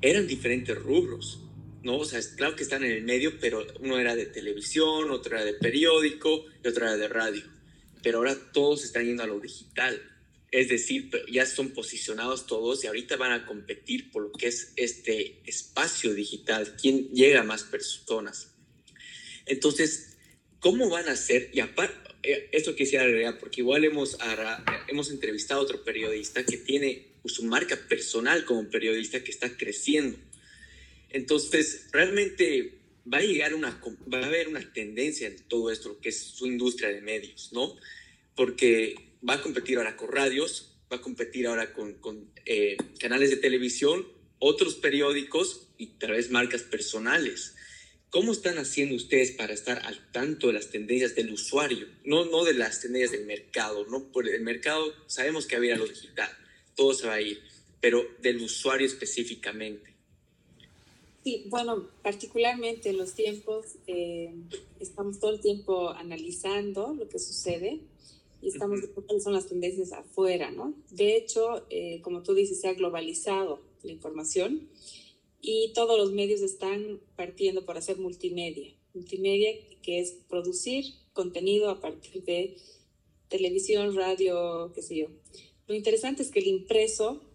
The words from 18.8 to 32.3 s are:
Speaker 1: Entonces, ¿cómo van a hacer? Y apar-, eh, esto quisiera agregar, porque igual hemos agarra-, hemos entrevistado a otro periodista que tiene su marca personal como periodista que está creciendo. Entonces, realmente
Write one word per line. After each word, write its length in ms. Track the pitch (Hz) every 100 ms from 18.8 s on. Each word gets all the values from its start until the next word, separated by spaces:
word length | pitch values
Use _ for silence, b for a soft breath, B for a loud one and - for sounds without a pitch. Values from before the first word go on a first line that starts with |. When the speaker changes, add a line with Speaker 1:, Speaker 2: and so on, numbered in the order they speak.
| _ B B B B B -
Speaker 1:
Entonces, 720 | 135 151 143 156 - - - b b _ _
¿cómo 300 | 180 226 240
van 180 | 170 165
a 60 |
hacer? 360 | 127 - 123 123
Y 80 | -
apar-, 320 | - - 175 - - -
eh, 260 | - 143 143
esto 240 | 156 156 -
quisiera 300 | 139 135 127
agregar, 340 | 117 117 117
porque 220 | - -
igual 240 | 123 143 156
hemos 340 | 151 135 -
agarra-, 460 | 117 110 110 113 - - -
hemos 200 | 147 143
entrevistado 500 | 139 113 104 - 139
a 20 |
otro 220 | 139 - -
periodista 600 | 110 110 107 104 127 123
que 120 | 117
tiene 560 | - 139 139 123 - - -
su 180 | - 117
marca 320 | 123 175 - -
personal 580 | - - 113 120 165 -
como 240 | 120 104
periodista 540 | 113 113 110 110 127
que 80 | -
está 260 | - 123 -
creciendo. 600 | - - - 151 139 107 - B B B B B B B B
Entonces, 800 | 139 127 151 - 160 147 - -
realmente 880 | - 185 202 202